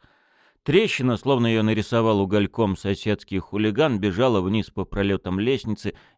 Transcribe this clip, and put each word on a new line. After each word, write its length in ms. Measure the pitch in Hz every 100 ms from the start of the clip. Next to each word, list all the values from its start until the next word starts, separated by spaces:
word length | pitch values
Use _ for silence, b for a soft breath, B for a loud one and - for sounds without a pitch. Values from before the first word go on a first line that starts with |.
| b b b b b b
Трещина, 520 | - 156 220 - 127 113
словно 300 | - 135 117
ее 160 | 113
нарисовал 580 | 107 110 101 117 113 107
угольком 560 | 98 104 98 - 107 92
соседский 640 | 98 101 107 104 - 95
хулиган, 600 | - 101 107 107 151 110
бежала 420 | 101 90 131 107
вниз 300 | 92 110 95
по 140 | -
пролетам 560 | 92 101 98 95 - 92
лестницы, 540 | 113 135 117 104 104 b b